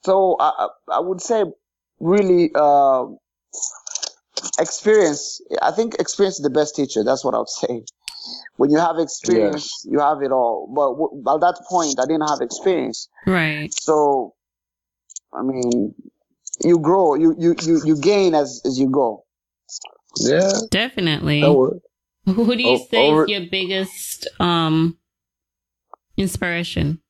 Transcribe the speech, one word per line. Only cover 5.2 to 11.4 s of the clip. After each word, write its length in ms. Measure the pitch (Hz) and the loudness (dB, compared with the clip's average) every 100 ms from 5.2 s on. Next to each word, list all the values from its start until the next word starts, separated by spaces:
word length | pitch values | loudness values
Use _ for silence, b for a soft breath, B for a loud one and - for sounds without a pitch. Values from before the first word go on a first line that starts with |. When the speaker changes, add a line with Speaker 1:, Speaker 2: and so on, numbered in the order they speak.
| - - - - | -8 -14 -8 -2
Speaker 1:
I 80 | - | 0
think 240 | 165 226 - | 0 -4 -2
experience 380 | 170 - 196 180 | -4 0 -2 0
is 60 | |
the 80 | 147 | -2
best 260 | 139 151 - | 0 -2 -2
teacher. 260 | 139 110 | -2 0
That's 200 | 110 131 | 0 0
what 100 | 127 | 0
I 40 | 113 | -2
would 100 | 117 | -4
say. 360 | - - 120 - _ - B B B B - | -6 -6 -6 -10 _ -18 B B B B 0
When 140 | 139 | 2
you 80 | 151 | 4
have 200 | 170 165 | 2 0
experience, 840 | 160 - - 113 104 151 147 - - | -4 -4 0 2 2 -2 -8 -14 -4
Speaker 2:
Yes. 60 | |
Speaker 1:
you 80 | 143 | 0
have 200 | 147 147 | 2 0
it 100 | 139 | 0
all. 380 | 131 120 101 - | 0 0 -2 -4
But 140 | 135 139 | -2 0
w-, 440 | 127 160 143 123 | 0 -4 -4 -2
at 60 | 135 | 2